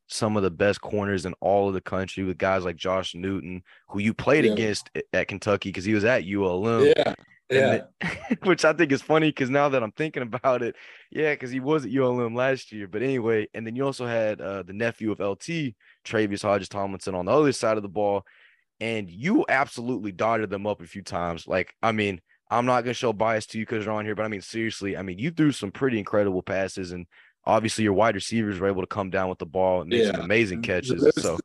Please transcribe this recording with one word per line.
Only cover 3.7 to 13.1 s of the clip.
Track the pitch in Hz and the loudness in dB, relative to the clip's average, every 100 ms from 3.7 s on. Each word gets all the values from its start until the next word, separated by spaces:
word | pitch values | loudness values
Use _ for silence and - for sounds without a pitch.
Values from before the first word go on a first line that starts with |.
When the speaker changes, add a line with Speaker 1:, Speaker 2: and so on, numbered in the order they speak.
| - - | -20 -10
Speaker 1:
who | 101 | -2
you | 110 | -2
played | - 120 151 113 | 0 2 4 4
Speaker 2:
Yeah. | |
Speaker 1:
against | 104 107 98 - - | 2 0 -2 -6 -8
a-, | - 92 | -2 -2
at | 87 | 0
Kentucky | 98 107 101 98 | -2 0 0 -2
'cause | 92 95 | -4 0
he | |
was | 107 | 2
at | 107 127 87 | 4 2 0
U | 101 95 | 0 0
L | 90 113 | 0 2
M. | 117 143 - | 4 6 4
Speaker 2:
Yeah, | - - - _ - | 2 -2 -10 _ 0
Speaker 1:
And | 131 135 | 2 4
Speaker 2:
yeah. | 113 - - | 2 -4 -8
Speaker 1:
the, | 165 - - 226 | -8 -6 -4 0
<laughs> | |
which | 196 170 156 | 2 4 4
I | |
think | 156 156 | 4 4
is | 135 | 2
funny | - 156 156 | 4 4 4
'cause | - 127 | 2 0
now | 143 143 | 2 2
that | 131 | 2
I'm | 110 | 0
thinking | - 156 147 | -4 -4 -4
about | 120 120 135 123 | -6 -2 0 2
it, | 117 - - - - | 0 -6 -14 -20 -10
yeah, | - 151 139 | -2 0 0
'cause | 127 | -4
he | 131 | -4
was | 131 156 113 | 0 0 0
at | |
U | 135 | 2
L | 127 123 | 2 2
M | 117 120 | 0 0
last | 131 131 - | 0 0 -4
year. | 107 98 | -12 -6
But | 107 | -2
anyway, | 135 | 0